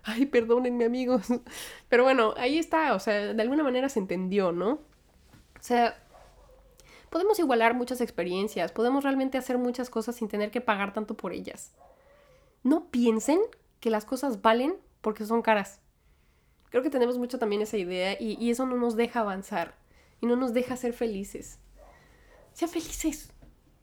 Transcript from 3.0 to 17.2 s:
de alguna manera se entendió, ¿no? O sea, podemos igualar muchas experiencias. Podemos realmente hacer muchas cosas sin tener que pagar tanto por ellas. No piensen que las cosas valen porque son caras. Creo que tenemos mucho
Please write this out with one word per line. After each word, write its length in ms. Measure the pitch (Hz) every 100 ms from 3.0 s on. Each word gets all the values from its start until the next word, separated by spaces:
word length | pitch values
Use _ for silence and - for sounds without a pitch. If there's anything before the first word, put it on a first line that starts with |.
| 226 208 202
de 80 | 220
alguna 200 | 220 285
manera 260 | 294 254 269
se 100 | 233
entendió, 540 | 190 180 185 202 185
¿no? 200 | 170 185
O 920 | 302 - _ _ _ _ - _ -
sea, 380 | - 240 233 - - - - - - - _ - - - -
podemos 280 | 330 392 415
igualar 360 | 311 233 226
muchas 260 | 247 240 254
experiencias. 720 | 240 - 180 180 208 202 170
Podemos 320 | 196 233 277
realmente 340 | 277 269 262 262
hacer 200 | 247 247
muchas 320 | 247 247 247
cosas 260 | 226 226 233
sin 120 | 214
tener 220 | 208 214
que 100 | 233
pagar 320 | 240 202 196
tanto 220 | 202 214 214
por 160 | 190
ellas. 420 | 180 185 - - _ - _ _ _ _ _ _ _
No 240 | 247 320 320
piensen 540 | 247 240 220 247 320 440 - _ _
que 100 | 233
las 140 | 214
cosas 360 | 214 262 285 208
valen 360 | 226 233 269 381 - _
porque 240 | 220 214 214
son 160 | 233
caras. 380 | 220 214 190 - _ _ _ _ _ _ _ _ _
Creo 120 | 240
que 80 | 277
tenemos 280 | 277 240
mucho 200 | 247